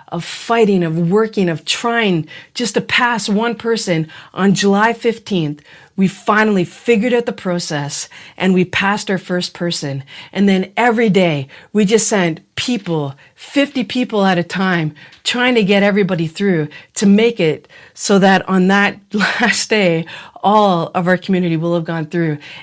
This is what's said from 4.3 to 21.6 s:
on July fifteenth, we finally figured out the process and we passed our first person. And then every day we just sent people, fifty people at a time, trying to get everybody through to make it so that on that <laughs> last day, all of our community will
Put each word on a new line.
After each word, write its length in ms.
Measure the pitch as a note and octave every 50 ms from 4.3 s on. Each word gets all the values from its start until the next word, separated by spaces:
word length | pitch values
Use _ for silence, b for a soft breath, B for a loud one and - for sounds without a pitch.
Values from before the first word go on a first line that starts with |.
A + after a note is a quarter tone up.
| B
on 220 | - F#3 G3+ G3
July 380 | - G3+ G3+ G3 G3+ G#3+ A#3 A#3
fifteenth, 680 | A#3 - A#3 G#3+ A3 - - G#3 F3 D#3 D3 D3 D3 B B B B B B B
we 120 | F#3+ G3 F#3
finally 580 | - - - - G#3 G#3+ G#3+ G#3+ G#3 F#3 E3+
figured 480 | - - - - A#3+ A#3+ G#3 A3+ B3+ A#3+
out 140 | A#3+ A#3 A#3+
the 40 |
process 800 | G3+ - - F#3+ F3 F3 E3+ - E3 C#3+ C#3+ C#3+ - - - - B B B B B
and 180 | B - F#3 F#3
we 120 | F#3 F3
passed 460 | F3+ - - G3 G3 G#3 G3+ - -
our 80 | G3 F3+
first 340 | F#3+ - F3+ F3+ F3 - -
person. 500 | - F3 E3+ E3+ - - C#3+ C#3 C#3 C3+ B B B B B
And 180 | B G3 G#3 G3+
then 240 | F#3+ F#3 F#3 - -
every 340 | G#3 A#3 B3 A3+ A3+ A#3 A3
day 380 | E3+ F#3+ F#3 E3+ D3+ C#3+ C3 C3+ B B B B
we 140 | B G#3 G#3+
just 220 | F#3+ A3+ G#3+ - -
sent 340 | A3+ G3 F3+ E3+ D#3+ - _ _ -
people, 580 | - - - B3 G#3 - F3+ E3 D#3 C#3+ C3+ C3+ b b b b
fifty 480 | b - - - C#4 C#4 C#4+ - C4 A3+
people 420 | G3 - B3 B3 F#3+ A3+ G#3 G3
at 140 | F#3+ F#3 F3
a 40 | E3
time, 520 | E3+ - F3+ F#3+ F#3 F3+ E3+ D#3 D3+ - B B B B B B
trying 300 | - - A#3+ B3 B3+ B3
to 80 | A3+ G3+
get 200 | F3 G3+ G3 G3+
everybody 440 | G#3 G3 G#3 G3 F3+ F#3+ E3 E3+ D#3
through 420 | - - G3+ G3+ F3+ D#3+ D3+ D3 B B B B B
to 100 | - G#3+
make 340 | G3 G3 G#3 A3+ A#3+ A#3 A3+
it 280 | F3 D#3 D3 - - - B B B B B
so 240 | - - - G3+ F#3+
that 300 | F#3+ G3 G3 F3 - -
on 180 | F#3+ F#3+ F3+ F#3+
that 300 | G3 G3+ G3+ F#3+ - - _
<laughs> 80 | _ -
last 560 | G#3 F#3 - - - F4+ D#4 - - - -
day, 380 | A3 G#3+ G3 F3 E3 E3 E3 B B B B B B B
all 460 | - F#3+ G#3 G#3+ G#3 G3 F3+ E3 E3 - -
of 120 | F3+ F3 F3+
our 100 | F#3 F3
community 400 | - - F#3+ F3+ F3+ E3+ E3
will 180 | D#3